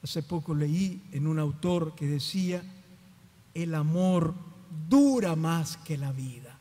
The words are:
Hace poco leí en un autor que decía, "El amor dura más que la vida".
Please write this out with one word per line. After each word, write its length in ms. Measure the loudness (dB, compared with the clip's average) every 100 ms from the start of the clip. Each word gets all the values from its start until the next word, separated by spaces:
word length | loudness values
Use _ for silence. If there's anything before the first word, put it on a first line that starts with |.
Hace 200 | -6 -8
poco 300 | -4 -6 -2
leí 480 | -2 0 0 0 -4 -8
en 160 | -4 0
un 120 | 0
autor 560 | -2 -2 0 0 -2 -4
que 120 | -2
decía, 560 | -2 -2 -2 -2 -2 -8 -20 -20 -20 -20 -20 -20 -20 -12
"El 220 | -6 -4 0
amor 600 | 0 4 4 4 2 -2 -12 -18 -14 -10 4
dura 480 | 6 8 6 2 0
más 420 | 2 0 -2 -6
que 200 | -8 -4
la 140 | -4
vida". 460 | -4 -6 -10 -18 -20